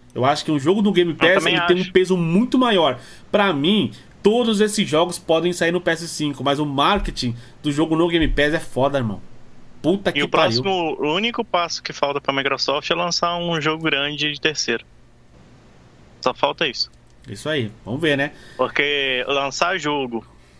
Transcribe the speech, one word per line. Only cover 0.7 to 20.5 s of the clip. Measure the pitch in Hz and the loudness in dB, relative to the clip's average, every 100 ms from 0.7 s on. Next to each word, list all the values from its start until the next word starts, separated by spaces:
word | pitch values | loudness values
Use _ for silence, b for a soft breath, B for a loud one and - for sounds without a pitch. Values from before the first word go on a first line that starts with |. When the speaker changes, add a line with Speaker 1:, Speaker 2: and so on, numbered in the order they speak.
| 208 | 2
Speaker 1:
do | 208 | 2
Game | 175 175 | 2 0
Speaker 2:
Eu | 156 | 2
Speaker 1:
Pass, | 170 190 | 4 4
Speaker 2:
também | 175 180 | 2 2
Speaker 1:
ele | 175 | 2
tem | 180 | 2
um | |
Speaker 2:
acho. | 180 | 4
Speaker 1:
peso | 185 180 185 | 2 4 2
muito | 165 180 247 262 | 2 2 4 2
maior. | 247 196 151 123 B B - | 4 4 2 0 B B 0
Pra | 208 196 | 2 2
mim, | 147 156 214 135 B B - | 2 2 2 0 B B 0
todos | 202 233 226 208 | 4 4 2 2
esses | 214 214 151 | 2 0 0
jogos | 151 175 175 | 2 2 -2
podem | - 165 175 | 0 2 2
sair | 175 170 | 0 0
no | 175 | 0
P | 175 | 0
S | 165 170 | -2 -6
cinco, | - 151 143 | -4 -4 -2
mas | 139 143 | -2 0
o | 151 | 0
marketing | 139 151 202 - - 123 113 B B | 2 2 2 -2 -4 -6 -6 B B
do | 147 | -2
jogo | 143 160 160 | 0 0 2
no | 170 | 2
Game | 170 143 | 2 2
Pass | 131 147 | 2 0
é | 160 | 0
foda, | - 127 139 139 | -4 -2 0 0
irmão. | 113 95 - - - - - - | -2 -6 -12 -18 -20 -20 -20 -4
Puta | 147 196 190 | -2 0 0
Speaker 2:
E | |
Speaker 1:
que | 143 | -2
Speaker 2:
o | 143 | 0
Speaker 1:
pariu. | - 151 117 | 2 2 2
Speaker 2:
próximo, | 190 190 160 - | 0 -2 -2 -2
o | 147 170 | -2 0
único | 233 233 226 | -2 -4 -2
passo | 180 170 - | -2 -2 -6
que | - | -10
falta | - 143 139 | -2 -2 0
pra | - | -2
Microsoft | 139 135 135 - 143 - | -2 -2 -2 -2 -2 -2
é | 170 | -2
lançar | 175 165 175 175 | -2 -2 -2 -2
um | 175 165 | -2 -2
jogo | 151 160 | -2 -2
grande | 160 143 143 147 151 | -2 -2 -2 -4 -4
de | 147 | -2
terceiro. | 156 147 - 117 - - - - - - - - - - - - - - | -4 -2 -4 -4 -6 -20 -20 -20 -20 -20 -20 -20 -20 -20 -20 -20 -20 -6
Só | 131 | -4
falta | - 143 147 165 | 0 -2 0 -4
isso. | - - - - - - | -4 -8 -10 -20 -20 -16
Speaker 1:
Isso | 101 147 | -10 -4
aí, | 156 107 - | -4 -4 -8
vamos | - 131 | -8 -2
ver, | 160 139 | 0 0
né? | 143 B B - | -2 B B -4
Speaker 2:
Porque | 127 - 143 143 135 127 127 | -2 0 0 0 -2 -2 -2
lançar | 139 139 - 175 185 | -2 -2 -2 -2 -2
jogo | 147 147 127 113 - - - | -2 -2 -2 -6 -10 -20 -20